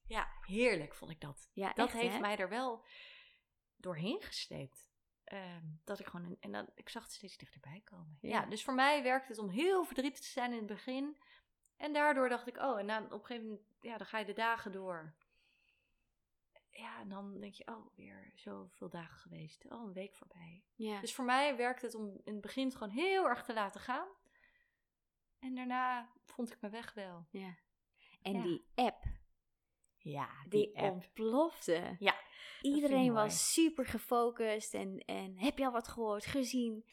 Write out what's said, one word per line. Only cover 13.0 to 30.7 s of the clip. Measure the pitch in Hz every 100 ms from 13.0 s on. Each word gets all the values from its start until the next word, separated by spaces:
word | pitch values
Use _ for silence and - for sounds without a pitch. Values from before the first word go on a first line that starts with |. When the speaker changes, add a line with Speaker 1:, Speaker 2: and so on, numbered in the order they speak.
| 208
Speaker 1:
op |
een | 208 -
gegeven | 240 220
moment, | 208 - _
ja, | 226 220
dan | 190
ga | 220
je | 202
de |
dagen | 208 226 233 226
door. | 190 185 170 156 - _ _ _ _ _ _ _ _ _ _ _ _ _ - _
Ja, | - 330 233
en | 208
dan | 196 202 196
denk | 202
je, | 196 -
"Oh, | 226 208 190
weer | 190 196 190 -
zoveel | - 196 185 - -
dagen | 175 170 -
geweest. | 170 165 156 - -
Oh, | 233
een | 220
week | 185 196 -
voorbij." | - 175 170 170 _ -
Speaker 2:
Ja. | 220 202
Speaker 1:
Dus | 226 -
voor | 247
mij | 262 294 240
werkt | 240 247
het | 233 220
om | 208 190
in | -
het | 208
begin | 214 - 262
het | 262
gewoon | 214
heel | 220 370 381 320
erg | 240
te | -
laten | 226 196 196
gaan. | - 262 381 - _ _ _ _ _ _ _ _ _ _ _ _
En | 262 254
daarna | 254 254 254 247 233 _ -
vond | - 233
ik | -
mijn | 208
weg | 226 226
wel. | - 190 170 170
Speaker 2:
Ja. | 196 190 175 _ _ _ _ - -
En | 190
Speaker 1:
Ja. | 196
Speaker 2:
die | 175 165 - -
app, | 240 - - - - _ _ _ _ _ _ _
Speaker 1:
Ja, | 165 143 117 - 139
Speaker 2:
die | 208 208